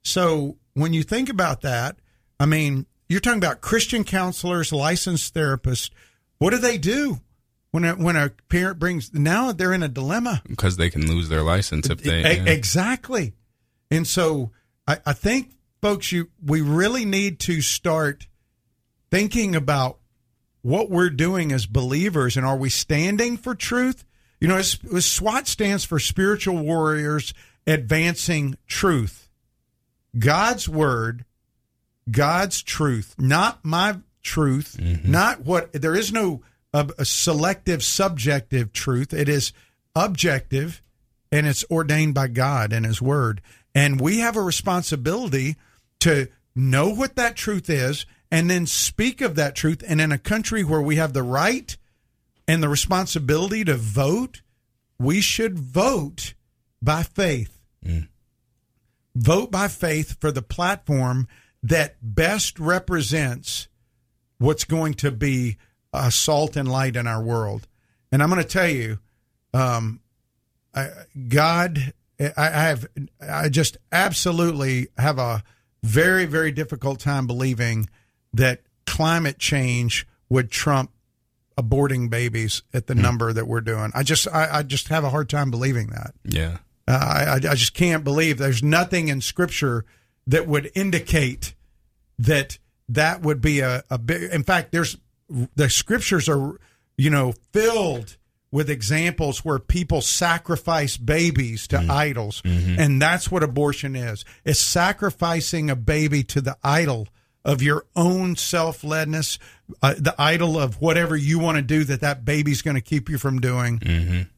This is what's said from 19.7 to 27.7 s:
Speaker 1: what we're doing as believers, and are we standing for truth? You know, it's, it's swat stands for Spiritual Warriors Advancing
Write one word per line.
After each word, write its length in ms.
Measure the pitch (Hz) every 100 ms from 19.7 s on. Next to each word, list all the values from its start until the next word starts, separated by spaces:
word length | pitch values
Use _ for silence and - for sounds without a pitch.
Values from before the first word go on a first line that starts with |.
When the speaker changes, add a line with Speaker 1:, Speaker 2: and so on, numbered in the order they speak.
| 143 127 - _ _ _ _ _ _
Speaker 1:
what 280 | 120 175 226
we're 200 | 175 180
doing 420 | 139 165 185 156
as 140 | 131 98
believers, 720 | 120 127 143 196 160 127 135
and 80 | 131
are 100 | 135
we 140 | 135
standing 680 | - - 147 175 208 240 240
for 180 | 254
truth? 520 | 226 - 240 254 254 - _ _ _
You 80 | 165
know, 80 | 190
it's, 220 | 185 - -
it's 140 | 180 -
swat 400 | - 208 247 269
stands 360 | - 208 202
for 160 | - 156
Spiritual 580 | - - 190 208 196 175
Warriors 760 | 151 165 156 156 147 151 - - - _
Advancing 880 | -